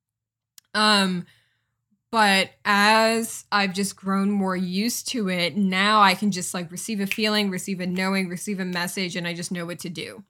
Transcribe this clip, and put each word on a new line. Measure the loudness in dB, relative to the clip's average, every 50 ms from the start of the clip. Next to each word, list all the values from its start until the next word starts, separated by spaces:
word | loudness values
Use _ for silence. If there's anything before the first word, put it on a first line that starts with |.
| _ _ _ _ _ _ _ _ _ _ _ -20 -16 _ -2
Um, | 2 4 4 4 4 4 2 0 -2 -6 -10 _ _ _ _ _ _ _ _ _ _ _ _ _ _ _ _
but | 2 4 6 6 6 4 2 0 -4 _ -2
as | 0 2 4 6 6 6 6 4 4 2 0 -2 -4 -8 -12 -8 _
I've | 0 0 0 0 0
just | -2 -4 -4 -4
grown | -6 -4 -2 0 0 0 0
more | 0 0 0 0 -2
used | -2 -2 -2 -2 -2 -2 -2 -2 -4 -6 -6
to | -4 -4 -2 -2
it, | -2 0 -2 -2 0
now | 0 0 2 2 2 2 4 6 6 6
I | 6 4
can | 4 0 -2
just, | -2 -2 -4 -6 -6
like, | -6 -8 -8
receive | -10 -10 -8 -6 -4 -4
a | -4
feeling, | -4 -2 -2 0 0 2 2 0 0
receive | -2 -4 -6 -6 -6 -4
a | -4
knowing, | -4 -2 -2 0 0 0 0 -2 -2
receive | -4 -8 -6 -6 -6 -4
a | -4
message, | -4 -4 -4 -4 -4 -4 -4 -4 -4 -4
and | -6 -6
I | -6 -6
just | -6 -8 -8
know | -6 -6 -6
what | -8 -8 -10
to | -10 -10
do. | -10 -10 -10 -12 -12 -16 -20 _